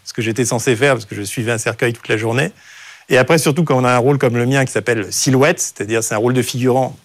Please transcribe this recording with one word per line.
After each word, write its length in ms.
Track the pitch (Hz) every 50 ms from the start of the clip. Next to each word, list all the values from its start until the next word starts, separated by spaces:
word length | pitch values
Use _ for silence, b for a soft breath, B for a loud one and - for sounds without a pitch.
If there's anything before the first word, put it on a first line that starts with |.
| B
ce 80 | - -
que 80 | -
j'étais 220 | 110 113 107 131 120
censé 300 | - 131 113 - 135 120
faire, 180 | 104 139 143 131
parce 100 | 110 101
que 100 | - -
je 60 | 101
suivais 300 | 101 98 - - 110 113 120
un 40 |
cercueil 360 | 107 - 117 110 - 131 120 117
toute 160 | - - -
la 80 | 110
journée. 340 | 107 113 110 117 131 151 190 - B B B B B B B B B B -
Et 80 | 156
après, 200 | 127 131 - 170
surtout, 260 | 160 - 160 139 180 165
quand 140 | 143 135
on 60 | 127 127
a 60 | 123
un 60 | 123
rôle 200 | 123 117 139 143
comme 180 | 131 139 123 117
le 80 | 120 120
mien 200 | 127 139 139 131
qui 60 | -
s'appelle 400 | - 110 98 123 117 110 95 92
silhouette, 480 | - - - 143 131 127 139 160 180 -
c'est-à-dire 440 | - - - - 104 104 113 113 110
c'est 120 | - 117
un 20 |
rôle 160 | 107 113 123 127
de 80 | 127
figurant 560 | 117 - - 120 127 127 120 131 127 127 - -